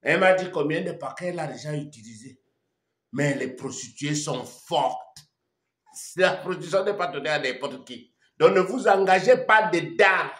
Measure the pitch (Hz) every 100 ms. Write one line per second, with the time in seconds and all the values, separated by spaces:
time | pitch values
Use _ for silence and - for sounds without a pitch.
0 | - 170 185 185 180 165 147 160 180 -
1 | - - 180 170 151 123 151 151 147 113
2 | 110 110 127 - _ _ _ _ _ _
3 | _ 123 147 127 127 - 101 - 113 -
4 | 143 147 160 127 120 - - 165 131 -
5 | - - _ _ _ _ _ _ _ -
6 | - 165 185 - 175 170 151 190 196 202
7 | 175 147 147 147 135 123 139 127 - 120
8 | - _ _ _ 160 190 180 247 - 196
9 | 190 190 180 254 - 220 220 170 151 -
10 | 202 185 156 -